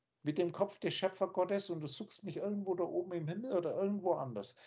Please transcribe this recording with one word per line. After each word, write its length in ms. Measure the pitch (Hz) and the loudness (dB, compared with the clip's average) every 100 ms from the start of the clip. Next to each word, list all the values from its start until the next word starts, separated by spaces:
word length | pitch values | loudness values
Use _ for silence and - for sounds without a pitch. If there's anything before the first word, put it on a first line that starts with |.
| _ _ | _ _
mit 140 | 147 151 | -2 2
dem 140 | 175 | 0
Kopf 260 | 156 202 - | 2 0 0
des 160 | - | -2
Schöpfergottes 800 | - 190 - 190 - 180 202 196 | 0 0 2 0 2 2 2 0
und 100 | 165 | -4
du 60 | 151 | -4
suchst 360 | - 208 - | -6 -10 -10
mich 140 | 196 151 | -8 -4
irgendwo 380 | 202 208 190 180 | -2 0 0 0
da 80 | |
oben 300 | 170 175 180 | 2 0 0
im 140 | 175 151 | -2 -2
Himmel 260 | 180 254 | -2 0
oder 220 | 196 170 123 | 2 2 2
irgendwo 380 | 196 202 180 | 2 2 2
anders. 400 | 156 135 110 95 - | 2 0 -4 -8 -12